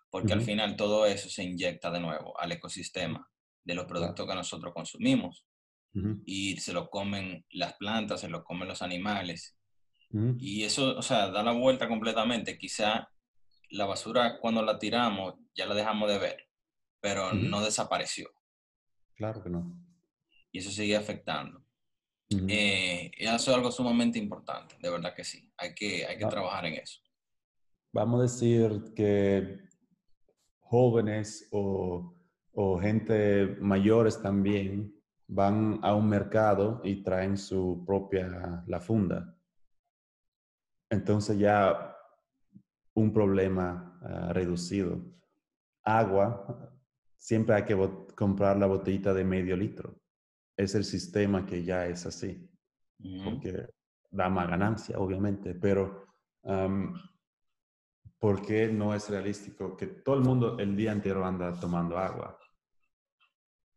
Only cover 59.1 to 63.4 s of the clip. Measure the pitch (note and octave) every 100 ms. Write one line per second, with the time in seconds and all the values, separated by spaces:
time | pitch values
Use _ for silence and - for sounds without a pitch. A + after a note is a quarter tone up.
59.1 | G2+ G2 G2+ - - F#2 F#2+ F#2 - -
60.1 | C#3 B2+ B2+ A2+ A#2 G2+ G2+ A2 G#2 G2
61.1 | F#2+ F#2 F#2 F2 F2 F2 F2 E2+ E2+ F#2
62.1 | E2+ - - _ _ _ _ _ _ _
63.1 | _ _ _